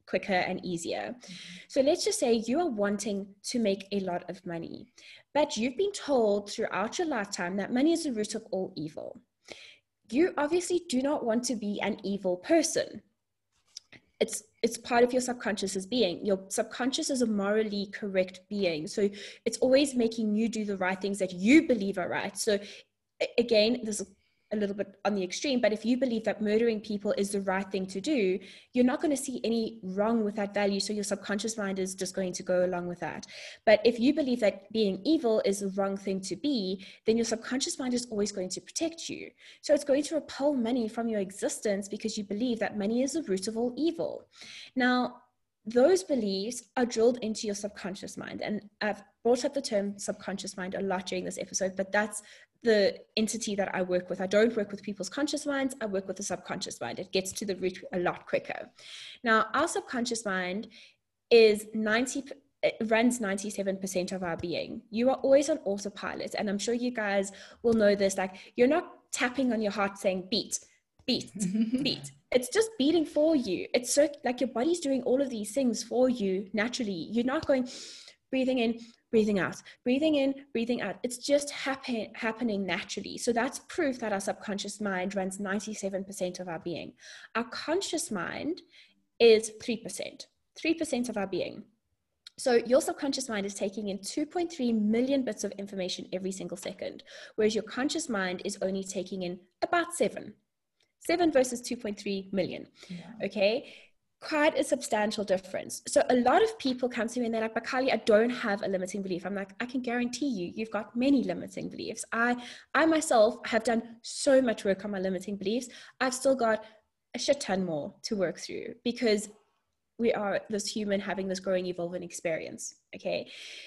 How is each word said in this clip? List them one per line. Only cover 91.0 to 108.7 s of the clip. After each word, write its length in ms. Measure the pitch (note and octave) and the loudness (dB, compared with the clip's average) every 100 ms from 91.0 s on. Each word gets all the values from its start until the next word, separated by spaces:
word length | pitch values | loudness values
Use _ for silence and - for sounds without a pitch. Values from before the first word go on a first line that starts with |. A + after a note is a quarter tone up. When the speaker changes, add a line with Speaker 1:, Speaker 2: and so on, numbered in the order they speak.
| B3 | -2
Speaker 1:
of 80 | G#3 | -4
our 100 | F#3+ | -2
being. 360 | F3 - - - _ _ _ _ _ - - | -2 -4 -8 -16 _ _ _ _ _ -20 -4
So 160 | C4 A#3 | 2 2
your 260 | A#3 C4+ | 6 4
subconscious 480 | E4 E4 C#4 C#4 B3+ | 4 -2 -2 -2 -2
mind 160 | G#3 G3 | -4 -4
is 80 | |
taking 360 | - G#3 A3 G#3 | -4 -4 -4 -6
in 120 | G3 | -6
two 240 | G3 - D4+ | -6 -4 -4
point 260 | F4+ E4+ | -2 -4
three 220 | - A#3+ | 0 0
million 500 | A3+ G#3 A3+ C4 C#4 | 2 4 2 2 2
bits 200 | B3 G#3 | 0 -4
of 80 | G3+ - | -6 -6
information 480 | G3+ F#3+ F#3 - F3+ | -8 -6 -4 -6 -6
every 200 | F#3 F#3+ | -6 -4
single 260 | F#3+ F3 E3+ | -6 -8 -8
second, 460 | - F#3+ - - - - - - | -10 -8 -10 -10 -16 -20 -8 2
whereas 180 | G#3+ | 2
your 100 | A3 | 2
conscious 460 | - B3+ D4 E4 C#4+ | -2 -2 -2 -2 -2
mind 320 | G3+ F#3 F3+ | -2 -2 -2
is 140 | G3+ G3+ | -6 -2
only 200 | F#3+ G3 | -2 -2
taking 380 | F#3+ F#3+ F3+ F#3+ | -4 -6 -6 -6
in 180 | F3 F#3+ - _ | -6 -8 -12 _
about 320 | E4+ F4 E4 | 0 0 0
seven. 400 | - G#3+ - - - _ _ _ _ _ _ - | 0 0 0 -10 -18 _ _ _ _ _ _ -2
Seven 280 | E4+ E4 | 2 4
versus 280 | C#4 B3+ A#3+ | 4 2 -2
two 140 | - A#3 | -6 -6
point 240 | G#3 G#3 | -6 -6
three 300 | G#3 G3 F#3+ | -4 -4 -2
million. 340 | G3 E3 - - _ - | -2 -2 -4 -12 _ -16
Speaker 3:
Yeah. 380 | F3 - - G3+ | -14 -14 -8 -6
Speaker 1:
Okay? 480 | G3+ G3 C4 - - - _ _ _ | 2 2 2 -4 -16 -20 _ _ _
Quite 360 | - D#4 D4+ - | -4 2 4 4
a 60 | |
substantial 640 | D4+ C4+ - G#3+ G#3+ G#3+ G3+ | 0 0 0 0 2 0 0
difference. 560 | F#3 - F#2+ - - - | -2 -2 -8 -8 -10 0
So 160 | C#4+ - | 2 6
a 60 | B3 | 4
lot 260 | B3 E4+ | 6 4
of 160 | A4 - | 4 0
people 300 | C4+ B3+ B3 | -4 -2 -2
come 220 | B3 A3 | -2 -4
to 100 | B3+ | -2
me 60 | A3+ | -2
and 100 | A3+ | -2
they're 60 | |
like, 120 | A3 | -2
"But 120 | A3+ - | -4 -4
Kylie, 260 | C4 C4 | -2 0
I 60 | A3+ | 2
don't 320 | A#3 G#3+ A#3+ | 6 6 6
have 340 | B3 A3+ G3+ | 0 -2 -2
a 60 | |
limiting 320 | - | -2